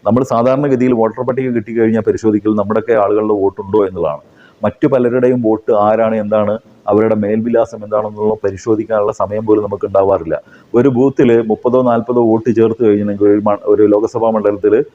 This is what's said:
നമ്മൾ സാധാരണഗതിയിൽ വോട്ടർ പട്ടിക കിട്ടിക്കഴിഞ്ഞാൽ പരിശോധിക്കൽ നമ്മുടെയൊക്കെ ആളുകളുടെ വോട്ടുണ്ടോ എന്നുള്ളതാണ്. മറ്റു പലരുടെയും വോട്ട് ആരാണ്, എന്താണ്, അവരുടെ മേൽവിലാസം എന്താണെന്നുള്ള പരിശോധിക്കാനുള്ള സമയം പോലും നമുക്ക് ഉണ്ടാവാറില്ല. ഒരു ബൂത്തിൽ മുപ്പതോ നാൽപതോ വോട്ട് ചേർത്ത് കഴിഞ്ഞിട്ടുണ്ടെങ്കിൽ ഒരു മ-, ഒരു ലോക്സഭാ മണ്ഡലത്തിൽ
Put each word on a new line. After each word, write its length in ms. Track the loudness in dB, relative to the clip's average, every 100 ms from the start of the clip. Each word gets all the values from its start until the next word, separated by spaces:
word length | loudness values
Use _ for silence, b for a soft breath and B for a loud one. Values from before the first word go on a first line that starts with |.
| 0
നമ്മൾ 140 | 0 0
സാധാരണഗതിയിൽ 640 | 0 0 0 0 0 0 0
വോട്ടർ 220 | -2 -2 -6
പട്ടിക 220 | -4 -2 -4
കിട്ടിക്കഴിഞ്ഞാൽ 460 | -4 0 0 0 -2
പരിശോധിക്കൽ 460 | 0 0 0 0 -2
നമ്മുടെയൊക്കെ 340 | 0 -2 0 0
ആളുകളുടെ 320 | 2 0 0 0
വോട്ടുണ്ടോ 380 | -2 -4 -2 0 0
എന്നുള്ളതാണ്. 340 | -2 -6 -6 -14 b b b -8
മറ്റു 220 | -2 0
പലരുടെയും 460 | 0 0 2 0 0 0
വോട്ട് 260 | -2 0 0 2
ആരാണ്, 280 | 2 0 -2
എന്താണ്, 300 | -2 0 0 -4 _ _ 0
അവരുടെ 240 | 2 2 0
മേൽവിലാസം 560 | 0 -2 0 0 -2 -6 -6
എന്താണെന്നുള്ള 480 | -4 -4 -4 -4 -2
പരിശോധിക്കാനുള്ള 680 | -4 -6 -2 -2 0 -2 -2 -2
സമയം 220 | -4 -4 0
പോലും 160 | 0 0
നമുക്ക് 180 | -6 -2
ഉണ്ടാവാറില്ല. 460 | 0 2 0 -2 -6 -8 B B 0
ഒരു 120 | 2 2
ബൂത്തിൽ 320 | 0 2 2 4 2
മുപ്പതോ 280 | -2 0 0 2
നാൽപതോ 320 | 0 0 0 2
വോട്ട് 200 | 2 0 2
ചേർത്ത് 220 | 2 2 0
കഴിഞ്ഞിട്ടുണ്ടെങ്കിൽ 400 | 2 -2 0 2
ഒരു 80 | 2 0
മ-, 160 | -2 0
ഒരു 100 | 2 4
ലോക്സഭാ 360 | 2 0 -2 0 0
മണ്ഡലത്തിൽ 380 | -2 0 2 2 0